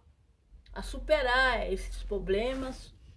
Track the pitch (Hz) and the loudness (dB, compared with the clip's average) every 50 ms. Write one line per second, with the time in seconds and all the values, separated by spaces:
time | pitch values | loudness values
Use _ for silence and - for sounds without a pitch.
0 | _ - - _ _ _ _ _ _ _ - - - - - 196 - - - 262 | _ -20 -20 _ _ _ _ _ _ _ -20 -20 -18 -12 -10 -8 -6 -6 -6 -4
1 | 247 - 302 302 269 247 240 262 262 262 233 208 196 180 190 185 - - - - | 2 2 4 4 4 4 4 4 4 4 4 2 0 -2 -2 -2 -4 -6 -8 -8
2 | - - 202 190 175 185 190 202 226 254 269 262 262 - 254 - - - - - | -6 -4 -4 -2 0 2 2 2 2 0 0 -2 -4 -6 -6 -10 -12 -18 -20 -20
3 | - - - | -20 -20 -14